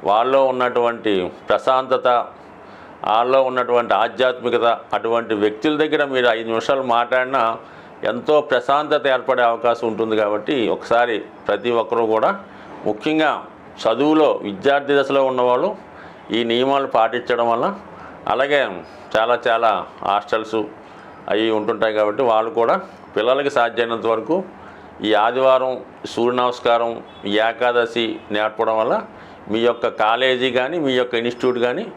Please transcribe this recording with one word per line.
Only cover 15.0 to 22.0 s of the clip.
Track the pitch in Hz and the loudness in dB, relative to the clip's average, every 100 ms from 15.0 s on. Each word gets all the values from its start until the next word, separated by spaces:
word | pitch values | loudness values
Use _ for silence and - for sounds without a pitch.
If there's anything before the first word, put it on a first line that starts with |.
| 135 139 135 | 2 2 2
ఉన్నవాళ్ళు | 127 123 123 175 190 - - - - - 110 | 2 2 2 0 -4 -14 -20 -20 -20 -6 -4
ఈ | 117 | 0
నియమాలు | 117 131 139 135 127 | 0 2 0 0 2
పాటించడం | 113 120 120 120 117 | 2 0 -2 0 2
వల్ల, | 117 156 202 - - - - - | 0 -2 -6 -14 -20 -20 -14 -4
అలాగే | 117 139 143 120 90 85 - - | -2 2 2 0 -4 -14 -20 -4
చాలా | 110 113 120 123 | 0 2 0 2
చాలా | 113 117 95 87 - - | 2 2 0 -4 -6 -2
హాస్టల్స్ | 101 - 113 110 113 104 - - - - - - | -2 0 -4 -2 -4 -4 -10 -20 -20 -20 -16 -4
అవి | 101 110 110 | 0 0 0
ఉంటుంటాయి | 104 110 110 | -2 -2 0
కాబట్టి, | 107 | 2